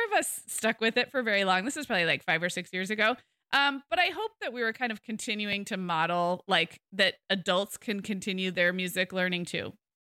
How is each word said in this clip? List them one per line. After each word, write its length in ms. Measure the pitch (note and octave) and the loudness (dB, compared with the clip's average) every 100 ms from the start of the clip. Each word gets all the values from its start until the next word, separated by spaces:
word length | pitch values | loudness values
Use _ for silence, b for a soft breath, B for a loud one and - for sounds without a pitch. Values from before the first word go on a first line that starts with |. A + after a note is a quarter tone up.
| A4+ | 2
of 100 | G4+ | 2
us 240 | - - - | 0 -4 -10
stuck 320 | - A3 A3 | -4 -2 0
with 140 | A3+ A#3 | 0 2
it 140 | B3 | 0
for 100 | C4+ | 0
very 220 | A3+ G3+ | 2 2
long. 220 | F#3+ F#3 G#3 | 4 2 2
This 100 | D4+ | -4
is 80 | C#4+ | -2
probably, 200 | G3+ E3 | 0 2
like, 180 | D3 | 0
five 180 | - E3 | 0 0
or 80 | F3 | 0
six 220 | F3+ F3 | -4 -6
years 160 | F#3 F#3+ | -6 -4
ago. 280 | G#3+ G#3+ B3 b b _ | 0 0 0 b b _
Um, 300 | C#4 C#4+ C#4 - | 2 2 0 -2
but 80 | E4+ | 0
I 80 | F4+ | 0
hope 220 | F4 A4 - | 0 -6 -6
that 120 | E4+ | -8
we 80 | A#3+ | -2
were 120 | A#3 | -2
kind 180 | A3 B3 | -2 -4
of 100 | G#3+ | -4
continuing 640 | - A3 - G#3+ G#3 G3+ G3+ | -8 -8 -4 -4 -2 -4 -4
to 120 | F#3+ | -4
model, 640 | F3+ E3 E3 F3 F3 F3+ - | -2 0 2 2 2 0 0
like, 340 | F3+ E3 - _ | 2 0 -4 _
that 240 | G3 F#3+ - - | 0 2 0 -2
adults 460 | G3 F3+ F3+ G3+ - | -2 2 2 0 -4
can 240 | - G#3 | -6 -6
continue 500 | F#3+ G3+ G3+ F#3+ F#3 | -4 -4 -4 -2 -2
their 200 | F3+ F3+ | 2 2
music 380 | F#3 F3+ F#3 F#3 | 2 0 0 -2
learning 340 | F#3 F3+ F3+ F3 | 0 0 0 -2
too. 280 | - - - _ _ _ | -4 -6 -10 _ _ _